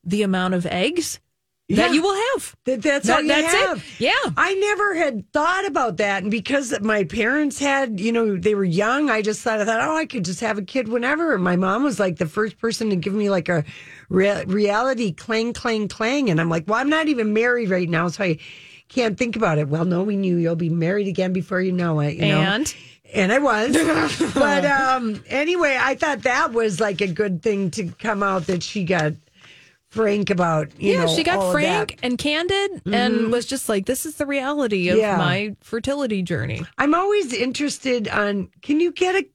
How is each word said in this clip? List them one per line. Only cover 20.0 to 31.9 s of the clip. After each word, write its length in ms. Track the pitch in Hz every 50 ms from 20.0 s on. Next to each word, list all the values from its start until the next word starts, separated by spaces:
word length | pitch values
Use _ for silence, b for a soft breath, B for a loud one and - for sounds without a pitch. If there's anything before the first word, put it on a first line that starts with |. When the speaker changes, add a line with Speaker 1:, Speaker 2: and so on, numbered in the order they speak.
| 185 214 208 196 196
Speaker 2:
you, 140 | 185 175
you'll 200 | 175 165 165 170
be 120 | 165 175 165
married 400 | 165 170 165 165 190 208 208 196
again 240 | 180 190 185 185 185
before 300 | 190 180 - 196 185 185
you 100 | 190 180
know 260 | 180 175 170 156 151
it." 160 | 147 147 156
You 100 | 170 - 151
know? 120 | 151 151 160
Speaker 1:
And? 320 | 190 196 220 311 - - B B B B B B _ -
Speaker 2:
And 180 | 214 190 185 220
I 60 | 269
was. 360 | 294 269 226 214 220 262 247
Speaker 1:
<laughs> 600 | 320 320 320 311 320 311 302 - - 330 247 -
Speaker 2:
But, 320 | 269 277 294 285 285 277
um, 560 | 285 277 269 269 262 262 262 240 220 214 196 - -
anyway, 500 | - 269 294 320 359 359 339 294 269 247
I 140 | 240 269 277
thought 300 | 269 - 311 285 220 -
that 280 | 262 247 277 320 311 226
was, 260 | 233 226 214 190 156
like, 220 | 220 208 196 156
a 60 | 202 196
good 320 | 165 147 214 208 185 165 -
thing 280 | 233 208 196 196 180
to 160 | - 220 196 165 -
come 300 | _ - 220 214 196 202
out 260 | 196 190 185 160 170
that 140 | 190 175 -
she 220 | - - 214 185
got 300 | 160 185 170 156 151 156 - _ B B B B B B B B B B B B _ -
frank 340 | 214 220 208 202 208 202 -
about, 380 | 202 175 175 170 160 156 151 151 - -
you 120 | - 202 196
Speaker 1:
Yeah, 120 | 180 170
Speaker 2:
know, 100 | 165 -
Speaker 1:
she 60 | - 320
got 160 | 339 359 -
Speaker 2:
all 80 | 294
of 60 | 277 269
Speaker 1:
frank 380 | 294 294 320 359 415 427 -